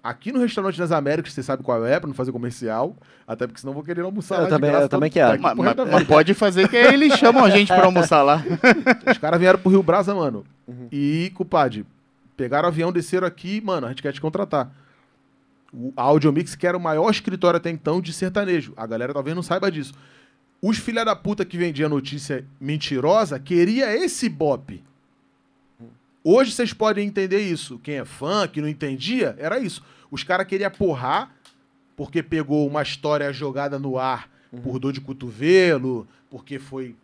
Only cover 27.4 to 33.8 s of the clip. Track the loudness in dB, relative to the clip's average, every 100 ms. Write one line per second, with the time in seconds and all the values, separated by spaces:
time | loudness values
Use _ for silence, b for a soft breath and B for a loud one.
27.4 | -2 -6 -8 -16 -12 -10 -10 -10 -4 -2
28.4 | -2 -4 -8 -6 -8 -8 -6 -2 -2 -4
29.4 | -6 -4 -6 -10 b b b -14 -4 -4
30.4 | -2 -4 -6 -2 -2 -2 -2 -4 -4 _
31.4 | _ _ _ _ _ -14 -6 -6 -4 -4
32.4 | -2 0 0 -2 -6 -6 -2 -2 -2 -6
33.4 | -8 -6 -6 -6